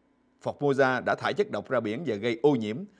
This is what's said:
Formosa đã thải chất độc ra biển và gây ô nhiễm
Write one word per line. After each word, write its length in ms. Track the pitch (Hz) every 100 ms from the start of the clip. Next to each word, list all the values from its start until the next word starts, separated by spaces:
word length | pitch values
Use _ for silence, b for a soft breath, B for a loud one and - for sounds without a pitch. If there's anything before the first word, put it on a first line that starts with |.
| _ _ _ _
Formosa 600 | 120 - 143 135 131 127
đã 120 | 101 101
thải 180 | 110
chất 180 | 104 202
độc 180 | 107 -
ra 100 | 127
biển 240 | 110 113 160
và 100 | 101
gây 240 | 113 113
ô 100 | 147
nhiễm 260 | 131 107 117 202 b